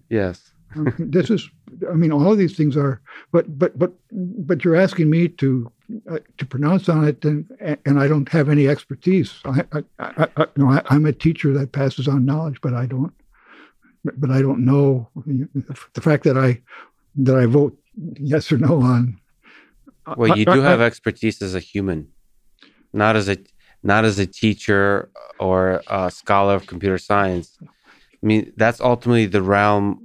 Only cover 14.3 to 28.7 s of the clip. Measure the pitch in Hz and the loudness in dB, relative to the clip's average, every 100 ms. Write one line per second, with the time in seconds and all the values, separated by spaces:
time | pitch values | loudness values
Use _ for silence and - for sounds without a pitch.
14.3 | 131 135 139 127 143 139 131 113 - 139 | 0 0 0 2 2 2 0 -4 -14 -6
15.3 | 131 139 139 - 135 - - 160 147 160 | -6 -4 -8 -10 -12 -14 -6 0 2 2
16.3 | 131 131 120 _ - - _ _ 143 127 | 2 0 -2 _ -20 -20 _ _ -2 2
17.3 | 131 120 139 143 - _ - 165 - 143 | 4 4 4 2 -2 _ -16 -14 -10 -2
18.3 | 147 - 143 147 165 123 120 123 95 _ | -2 0 0 2 2 2 2 0 -4 _
19.3 | _ _ - _ _ _ _ - 131 113 | _ _ -20 _ _ _ _ -14 -2 2
20.3 | 107 107 185 - 117 117 - - - 110 | 4 4 4 4 4 2 -2 -6 -4 -4
21.3 | - 98 92 - 101 98 80 76 _ _ | -4 -6 -8 -8 -6 -4 -4 -8 _ _
22.3 | _ _ _ _ _ _ 107 107 110 98 | _ _ _ _ _ _ -2 0 0 -2
23.3 | 95 _ _ _ _ 98 104 110 101 92 | -6 _ _ _ _ 0 2 2 0 -4
24.3 | - 110 101 - 101 101 98 92 - - | 0 -2 -2 0 2 2 0 -4 -18 -20
25.3 | - 95 92 92 92 - 101 90 - - | -6 -2 0 0 -2 -4 -6 -6 -6 -2
26.3 | 101 98 98 - 85 98 92 - 101 98 | 2 2 0 -4 -6 -4 -4 -2 -2 0
27.3 | 90 82 _ 156 _ _ _ _ - 107 | -4 -8 _ -20 _ _ _ _ -6 0
28.3 | 110 - - 110 | 0 0 -2 -2